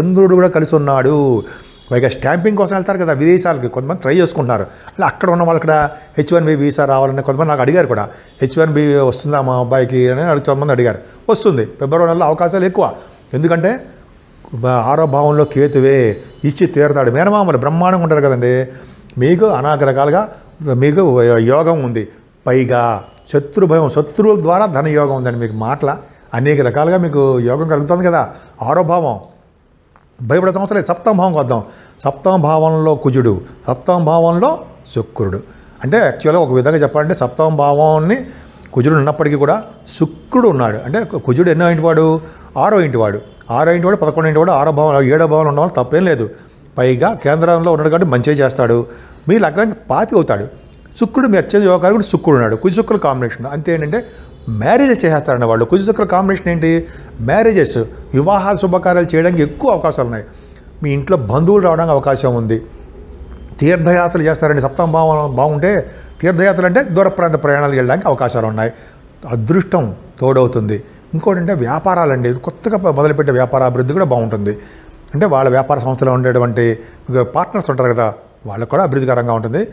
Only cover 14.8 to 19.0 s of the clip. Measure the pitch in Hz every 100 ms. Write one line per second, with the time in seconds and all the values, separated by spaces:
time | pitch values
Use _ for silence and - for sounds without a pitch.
14.8 | 117 151 156 139 147 147 143 131 143 139
15.8 | 131 135 113 95 - - 147 143 175 143
16.8 | 147 139 123 135 196 208 185 127 135 165
17.8 | 180 185 165 151 139 123 123 127 127 -
18.8 | - -